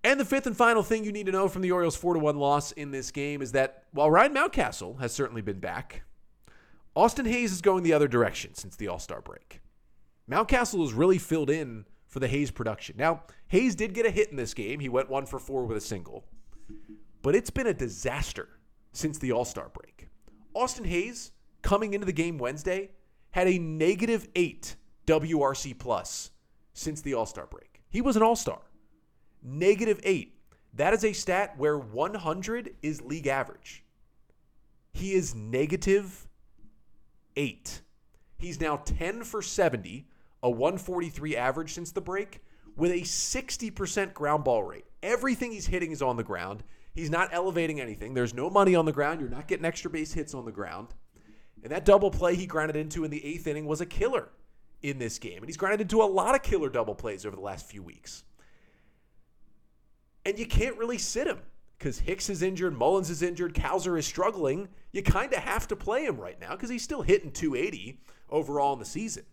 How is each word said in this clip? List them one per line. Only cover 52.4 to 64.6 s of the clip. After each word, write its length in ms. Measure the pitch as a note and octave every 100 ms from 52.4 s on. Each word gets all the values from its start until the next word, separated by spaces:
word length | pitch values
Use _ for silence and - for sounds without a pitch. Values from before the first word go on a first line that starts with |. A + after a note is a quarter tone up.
| F#3
grounded 300 | D#3 D#3 D3+
into 280 | D#3 E3+
in 60 | D#3
the 120 | D3
eighth 220 | C#3+ E3+ D#3
inning 200 | D3+ D3+
was 160 | D#3
a 40 | F3
killer 440 | - A3 C4+ - - - - - -
in 180 | C#3+ C3+
this 200 | A#2 -
game. 200 | A#2 F2
And 80 | A2
he's 100 | -
grounded 260 | G3 G#3
into 200 | G3+ A3
a 20 |
lot 300 | G#3+ F#3+ G3+
of 80 | C4+
killer 280 | - G3 C#3+
double 240 | B2 A2
plays 320 | G2+ A#2 G2 G2+
over 100 | G2
the 60 |
last 240 | G2 F2 -
few 160 | G2+
weeks. 420 | F2 - - - - - - - _ _ _ _ _ - _ _ - - _ _ _ _ _ _ G3
And 120 | G3+
you 80 | A3+
can't 320 | - A#3+ G#3+
really 180 | A#3 B3
sit 300 | - A3 D4+
him 160 | - - - - _
'cause 200 | C#3+ B2
Hicks 320 | - F#3+ -
is 120 | F#3
injured, 360 | F#3 F#3 F3+ C3+
Mullins 320 | C3+ F#3+ E3
is 120 | D#3+
injured, 300 | F3 F3 F3
Cowser 460 | - C#3 F#3 F3 E3
is 80 | D3+
struggling. 640 | - F#3+ G3+ C#3+ D#3